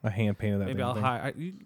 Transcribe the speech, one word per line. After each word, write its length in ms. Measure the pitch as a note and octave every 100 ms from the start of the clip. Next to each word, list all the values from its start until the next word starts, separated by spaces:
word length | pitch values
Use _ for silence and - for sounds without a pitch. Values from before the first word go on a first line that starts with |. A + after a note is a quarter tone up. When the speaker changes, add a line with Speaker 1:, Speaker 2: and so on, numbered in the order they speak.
Speaker 1:
I 60 | A2
hand 280 | G2 G#2+ G2
painted 220 | G#2+ G2+
that 60 | F#2+
Speaker 2:
Maybe 120 | -
Speaker 1:
damn 80 | B2
Speaker 2:
I'll 80 |
Speaker 1:
thing. 80 | A2
Speaker 2:
hire, 180 | B2+ A#2+
I, 100 | C#3 -
you 160 | F3 G3